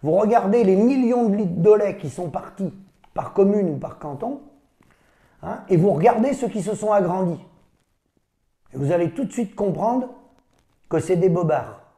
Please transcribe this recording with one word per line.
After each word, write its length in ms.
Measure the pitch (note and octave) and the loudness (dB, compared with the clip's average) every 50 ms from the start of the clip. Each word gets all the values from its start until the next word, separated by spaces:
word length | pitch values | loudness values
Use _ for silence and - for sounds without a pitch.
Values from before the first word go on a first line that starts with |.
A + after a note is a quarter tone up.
| - | -2
Vous 100 | C#3+ D#3 | 0 2
regardez 500 | F#3 G#3+ G#3 A3+ A#3 G3 F#3+ G3+ A#3+ A#3 | 2 2 4 2 2 2 2 2 2 4
les 140 | F#3+ F#3+ | 4 4
millions 520 | F#3 G#3+ A#3+ C#4 C4+ B3+ A3+ B3 B3 A#3+ A3 | 4 4 4 4 2 2 2 2 2 2 0
de 60 | G3 | 0
litres 220 | G#3 A3 F3+ E3+ - E3 | 0 -2 -2 -2 2 6
de 100 | G#3+ G#3+ | 6 6
lait 240 | G#3 G#3 G3 - | 6 4 -2 -4
qui 140 | - - D3 | -6 -10 -12
sont 180 | A#2+ - F3+ E3 | -10 -8 -10 -8
partis 440 | C3 F3+ - - - - F#3+ F3 - - - _ _ _ _ _ _ | -8 -10 -12 -12 -10 -8 -8 -8 -8 -10 -20 _ _ _ _ _ _
par 180 | - C3+ - - | -8 -8 -6 0
commune 380 | - G3 G3 G3+ G#3+ G3 E3+ | 2 2 4 4 2 0 -2
ou 60 | D3+ | -2
par 220 | C3+ B2+ B2+ - - | -4 -8 -12 -14 -14
canton, 420 | - D3+ C#3 C#3 - A#3 C#4+ C#4+ - - _ _ _ _ _ _ _ _ _ _ _ _ _ _ _ _ _ _ - | -14 -14 -12 -8 -8 -8 -8 -10 -14 -20 _ _ _ _ _ _ _ _ _ _ _ _ _ _ _ _ _ _ -12
hein, 180 | - G#3 - - - | -12 -12 -12 -4 0
et 80 | G3 E3+ | 2 4
vous 120 | E3 G3+ | 4 4
regardez 440 | F3+ C#3+ D#3+ A#3+ - A3 A3 C4+ C#4 | 2 4 4 4 4 4 2 0 0
ceux 140 | - B3+ A3 | -2 -4 -6
qui 140 | - G#3+ F3 | -4 -4 -6
se 140 | F#3+ G#3+ | -6 -6
sont 160 | G3 - G#3+ G#3+ | -4 -2 0 2
agrandis. 480 | G3+ F#3+ E3+ F3 F#3 F#3+ F3 E3+ C#3+ - - _ _ _ _ _ _ _ _ _ _ _ _ _ _ _ _ _ _ _ _ _ _ _ _ - | 2 2 0 -2 -2 -2 -4 -4 -6 -10 -20 _ _ _ _ _ _ _ _ _ _ _ _ _ _ _ _ _ _ _ _ _ _ _ _ -10
Et 40 | |
vous 160 | C3 C#3 C#3 F3 | -6 -2 0 0
allez 180 | F3 F3 E3 E3+ | 0 0 -2 -2
tout 120 | - C#4 | -4 -8
de 80 | F#3+ - | -6 -4
suite 240 | - A#3+ F#3+ - | -6 -6 -6 -4
comprendre 520 | - G#3 G3+ E3 - F#3+ A3 A#3+ C4 B3 B3+ - - _ _ _ _ _ _ _ _ _ _ _ _ _ _ | -4 -4 -4 -2 -2 -2 -2 0 -2 -4 -6 -10 -20 _ _ _ _ _ _ _ _ _ _ _ _ _ _
que 80 | - D#3+ | -4 -2
c'est 180 | D#3 D#3+ F#3 | 0 0 0
des 140 | F3 F3 F#3+ | 2 2 2
bobards 500 | E3+ F3 F3+ D#3 D3+ C#3 A#2 G#2+ G#2+ - - _ _ | 2 2 0 0 0 -2 -2 -6 -14 -20 -20 _ _